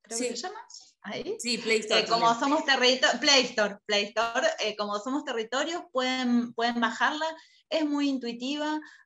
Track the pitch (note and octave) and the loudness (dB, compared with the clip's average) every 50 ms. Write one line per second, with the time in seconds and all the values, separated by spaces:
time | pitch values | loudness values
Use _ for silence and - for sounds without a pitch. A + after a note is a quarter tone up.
0 | _ - A3+ A3+ B3 A#3+ A3+ - - F#4 G#4 A4 - - - - - - _ _ | _ -10 -6 -4 -4 -4 -4 -6 -8 -8 -10 -12 -16 -18 -20 -20 -20 -20 _ _
1 | - G3+ A3+ - - E4+ A4 A4 - A#3+ A#3+ - - A3 A3 A3+ A3 - A3+ A3+ | -14 -12 -10 -8 -8 -8 -8 -6 -4 -4 -4 -2 0 0 0 0 2 2 0 0
2 | G#3 - A#3 A#3 A#3 A#3 A#3 A#3 D4 C#4 D4+ D#4+ - C4+ C4 C4 B3 B3 B3+ B3+ | 2 2 2 4 4 4 4 4 2 2 2 2 2 2 2 4 4 4 4 4
3 | D4+ C#4+ B3 - - D4 C#4 C4+ C4 - - A3 G#3 G3+ G3+ - _ - G#3 G3+ | 4 2 2 4 4 4 6 6 4 2 2 0 0 0 -2 -6 _ -2 0 0
4 | G#3 - - G#3+ A#3 A#3 A#3 B3+ - - - - G#3 G#3+ G#3 - G#3 G#3 G3+ G#3 | 0 0 0 -2 -2 0 0 0 0 0 0 0 -2 -4 -4 -4 -4 -4 -4 -4
5 | G#3 C4 C4 D4 D4 D4+ A#3+ A3+ A3 A3 B3 C4+ D#4 E4 E4+ F4 E4+ - - C4 | -4 -2 -4 -4 -4 -4 -6 -6 -4 -2 -2 -2 -2 -2 -4 -6 -8 -6 -4 -2
6 | B3+ B3+ B3+ C4 B3+ A#3+ A#3+ A#3+ A3+ - - - A3+ A#3+ A#3+ A#3 A#3 A3 - - | 0 0 0 0 2 2 4 2 2 0 -2 -2 0 0 0 2 0 0 0 2
7 | A#3+ C4+ D4+ D4+ D#4+ D#4+ D#4+ D#4+ - _ _ _ _ - - D#4+ D#4 D4 C#4+ C#4+ | 2 2 2 0 -4 -4 -6 -8 -14 _ _ _ _ -4 -2 0 0 0 0 0
8 | C#4+ C#4 C4+ B3 A#3 A#3 A#3+ A#3+ B3 C4+ D4 D4 D4+ D4+ D#4 D#4 D4+ - - - | 0 0 0 -2 -4 -6 -8 -6 -6 -6 -4 -4 -2 -2 -4 -4 -6 -10 -20 -20
9 | - | -20